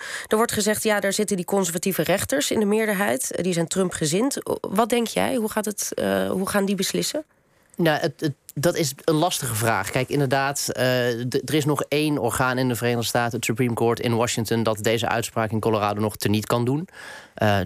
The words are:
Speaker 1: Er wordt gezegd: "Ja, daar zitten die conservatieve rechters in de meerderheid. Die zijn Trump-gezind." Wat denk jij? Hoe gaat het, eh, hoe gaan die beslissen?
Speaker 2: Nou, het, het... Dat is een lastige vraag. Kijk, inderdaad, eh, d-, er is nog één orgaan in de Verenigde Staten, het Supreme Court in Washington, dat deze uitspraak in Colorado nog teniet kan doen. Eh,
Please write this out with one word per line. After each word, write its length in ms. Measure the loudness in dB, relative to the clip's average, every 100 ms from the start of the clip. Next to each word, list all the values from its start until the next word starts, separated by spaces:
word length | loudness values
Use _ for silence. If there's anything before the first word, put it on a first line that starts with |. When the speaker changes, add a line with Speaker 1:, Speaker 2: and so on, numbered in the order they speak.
| -4 -10 0
Speaker 1:
Er 100 | 2
wordt 140 | 2
gezegd: 320 | 0 0 0
"Ja, 160 | 0 2
daar 140 | 0
zitten 220 | 0 0 -2
die 100 | 0
conservatieve 580 | 0 0 -2 -2 0
rechters 480 | 2 2 0 -2 0
in 80 | 2
de 60 | 2
meerderheid. 760 | 2 2 0 0 0 -2 -2
Die 120 | -2
zijn 140 | 0 0
Trump-gezind." 680 | 0 -2 0 0 2 0 -2 -4 -6
Wat 280 | -2 0 2
denk 180 | 2 0
jij? 280 | 0 0 0
Hoe 140 | -2
gaat 160 | -2 -4
het, 260 | -4 -6
eh, 360 | -2 0 2 0
hoe 200 | -2 0
gaan 160 | 0 0
die 100 | 0
beslissen? 480 | -2 -2 -2 -4 -8 _ _ _ _ 0
Speaker 2:
Nou, 240 | 2 2
het, 140 | 0 -2
het... 140 | -4 -4 -10 -2
Dat 200 | 0 0
is 180 | -2 -2
een 120 | 0 2
lastige 400 | 2 0 -4 -2
vraag. 360 | 0 0 0
Kijk, 180 | -2 0
inderdaad, 600 | 0 2 2 0 -2 -4
eh, 140 | 0 0 2 0 -2 -2
d-, 200 | -2 0
er 40 |
is 120 | 0 2
nog 180 | 0 0
één 300 | 0 2 0
orgaan 400 | 0 0 0 2
in 100 | 0
de 80 | 2
Verenigde 300 | 0 0 0
Staten, 300 | 0 0 -2
het 100 | -2
Supreme 280 | 0 0
Court 260 | 2 0 0
in 160 | 0 0
Washington, 480 | 0 0 0 0
dat 200 | 0 0
deze 240 | 2 2 0
uitspraak 440 | -2 -2 -2 -2
in 80 | 0
Colorado 420 | 2 2 0 0
nog 140 | -2 -2
teniet 300 | 0 0 2
kan 200 | 0 2
doen. 220 | -2 -4 -14 -18 -18 -12
Eh, 240 | 0 2 2